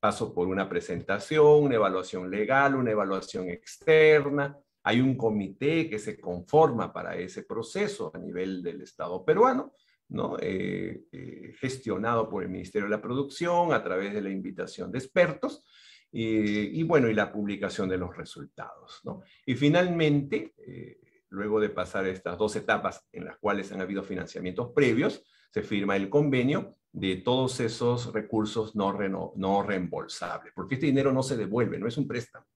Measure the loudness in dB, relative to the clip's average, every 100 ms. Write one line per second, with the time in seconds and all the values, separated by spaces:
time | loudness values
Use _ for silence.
0 | 0 0 -4 -2 0 0 -2 -4 -4 -8
1 | -4 -4 0 6 8 10 6 4 2 2
2 | -4 -8 -6 -2 2 4 4 2 0 0
3 | 0 -2 -4 -8 -6 -8 -12 -8 4 8
4 | 8 8 4 0 -2 -4 _ _ 2 4
5 | 4 2 2 0 -2 -2 0 0 0 -4
6 | -8 -10 -8 -8 2 6 6 4 -4 -4
7 | -6 -6 -8 -10 -8 -8 -6 -4 -4 -4
8 | -8 -8 -10 -6 -4 -4 -6 -10 -16 -10
9 | -8 -6 0 4 4 4 -4 _ _ _
10 | _ -6 -6 -4 -4 -4 -4 -6 -6 -10
11 | -16 -16 -16 -16 -18 -8 -8 -6 -6 -4
12 | 0 0 0 -4 -6 -6 -4 -4 -2 -4
13 | -2 -4 -4 -2 0 2 4 2 0 -2
14 | -2 -4 -4 -6 -6 -8 -10 -8 -8 -8
15 | -2 2 2 2 -6 -8 _ -20 -20 -20
16 | _ -6 0 2 2 0 -2 -2 2 4
17 | 4 2 0 -2 -4 -2 -4 -2 -2 -2
18 | -4 -8 -16 -16 -18 -16 -16 -16 -20 -14
19 | -12 -12 -16 _ -4 2 4 4 4 2
20 | 4 4 2 -4 -6 _ -18 -16 -16 -20
21 | _ _ _ -6 0 2 2 -2 -4 -2
22 | -2 -4 -6 -2 -2 -2 0 0 0 -8
23 | _ -14 -14 -6 -2 -2 -4 -6 -4 -4
24 | -4 -8 -8 -8 -6 -6 -2 4 4 4
25 | 2 -2 _ _ _ -6 -2 -2 0 0
26 | 2 2 4 2 2 0 -4 _ _ -4
27 | -2 0 2 2 2 0 -4 0 0 0
28 | -2 -6 -2 -2 0 -2 -4 0 0 0
29 | -2 -4 -6 -4 2 2 2 -2 -2 -6
30 | -8 -8 -8 -8 -10 -12 -6 0 2 4
31 | 4 2 0 -2 -2 0 0 -2 -4 -2
32 | -4 -4 -8 -18 _